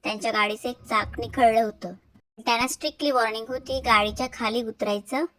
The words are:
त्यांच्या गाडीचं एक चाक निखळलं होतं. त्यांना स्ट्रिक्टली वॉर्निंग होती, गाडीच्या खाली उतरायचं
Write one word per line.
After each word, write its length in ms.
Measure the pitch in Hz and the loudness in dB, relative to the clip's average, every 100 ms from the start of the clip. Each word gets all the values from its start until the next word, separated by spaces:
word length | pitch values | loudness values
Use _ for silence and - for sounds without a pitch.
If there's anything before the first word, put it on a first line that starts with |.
त्यांच्या 280 | 208 214 233 | -6 -4 -2
गाडीचं 360 | 214 208 214 247 | 0 0 -2 -6
एक 140 | 247 | -8
चाक 380 | - 220 202 - | -2 -2 -2 -6
निखळलं 400 | 233 - 233 220 | -6 4 6 6
होतं. 320 | 220 - 180 185 _ _ _ - | 2 -4 -14 -14 _ _ _ -8
त्यांना 260 | 233 233 254 | 0 0 0
स्ट्रिक्टली 440 | - 302 - 294 | -2 -6 -2 2
वॉर्निंग 360 | 254 220 220 226 | 2 2 -2 -6
होती, 320 | 254 - 262 | -8 -4 -4
गाडीच्या 460 | 254 214 208 208 254 | 4 4 4 -2 -6
खाली 300 | - 220 233 | -2 -2 -2
उतरायचं 640 | 226 - 208 202 - 262 339 | -4 -4 -2 -2 -4 -4 -4